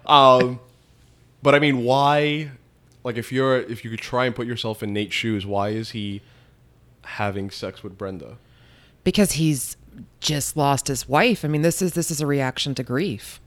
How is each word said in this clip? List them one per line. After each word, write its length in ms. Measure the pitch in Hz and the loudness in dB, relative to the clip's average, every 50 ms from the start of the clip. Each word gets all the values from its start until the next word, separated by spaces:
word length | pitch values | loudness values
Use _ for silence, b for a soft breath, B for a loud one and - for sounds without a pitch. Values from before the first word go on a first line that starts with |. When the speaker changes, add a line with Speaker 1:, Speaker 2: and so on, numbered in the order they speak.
| - - | 2 6
Speaker 1:
Um, 520 | 151 143 135 131 127 127 123 123 127 120 - - _ _ _ _ _ _ _ _ _ _ _ _ _ _ - | 8 8 10 10 8 8 6 2 -2 -6 -12 -18 _ _ _ _ _ _ _ _ _ _ _ _ _ _ 2
but 100 | 143 139 | 4 4
I 60 | 143 | 6
mean, 240 | 151 147 139 127 117 | 6 4 2 2 2
why, 680 | 120 131 139 143 143 147 147 151 147 147 151 156 147 135 123 _ _ _ _ _ _ _ _ - | 2 2 4 4 4 4 2 2 0 -2 -4 -6 -8 -14 -18 _ _ _ _ _ _ _ _ -10
like, 120 | 123 117 | -8 -6
if 160 | 117 113 - | -6 -6 -4
you're, 280 | 127 127 135 135 131 127 | -2 0 2 2 2 0
if 240 | 113 - 117 107 - | -2 -4 -8 -10 -10
you 60 | 117 | -10
could 80 | 113 110 | -10 -10
try 260 | - - - 123 127 | -8 -6 -4 -2 -2
and 100 | 127 117 | -2 -2
put 120 | - 120 117 | -4 -6 -6
yourself 340 | 120 117 - 113 110 - | -6 -6 -6 -6 -6 -6
in 100 | - 104 | -6 -6
Nate's 220 | 101 104 107 98 - | -4 -4 -4 -4 -4
shoes, 320 | - - 113 110 101 95 | -4 -2 -2 -2 -2 -4
why 240 | 101 101 98 101 104 | -4 -2 -2 -2 -2
is 220 | 107 110 113 - | -2 -4 -6 -8
he 300 | - 113 104 101 98 101 - b b b b b b b b _ _ _ _ _ _ _ - | -10 -10 -8 -8 -10 -12 -14 b b b b b b b b _ _ _ _ _ _ _ -18
having 460 | - - - 104 104 98 101 98 98 | -14 -8 -6 -4 -4 -4 -6 -8 -10
sex 320 | - - - 95 98 - - | -10 -10 -10 -12 -12 -12 -16
with 140 | 104 92 98 | -18 -14 -12
Brenda? 400 | 104 95 95 90 71 58 - - b b b b b b b b b b b b - | -12 -12 -10 -12 -14 -16 -20 -20 b b b b b b b b b b b b -4
Speaker 2:
Because 300 | 185 185 - 208 185 - | 0 2 2 2 2 2
he's 440 | 139 160 156 151 131 - - - - - - - - - - _ - | 2 0 0 0 0 -4 -8 -12 -14 -18 -20 -20 -20 -20 -20 _ -8
just 380 | - - 156 143 131 - - 156 | -6 -4 -4 -4 -4 -4 -2 0
lost 300 | 143 139 139 131 - - | 2 2 2 2 0 -4
his 200 | 139 127 - - | -6 -6 -4 0
wife. 380 | 127 147 202 247 226 - - | 2 4 4 4 2 2 0
I 20 | 147 | -2
mean, 140 | 151 147 | 0 2
this 200 | 151 170 160 - | 2 2 2 2
is, 120 | 190 180 156 | 0 -2 0
this 160 | 170 165 - | -2 -4 -4
is 100 | 165 139 | -4 -4
a 60 | 156 143 | -2 0
reaction 460 | 143 139 135 131 127 - - 147 135 | 0 0 0 -2 -4 -4 -4 -4 -4
to 80 | - 131 | -6 -4
grief. 560 | 113 120 - 180 202 - 101 - - - - - | -4 -2 -2 -2 -2 -4 -8 -10 -14 -20 -20 -20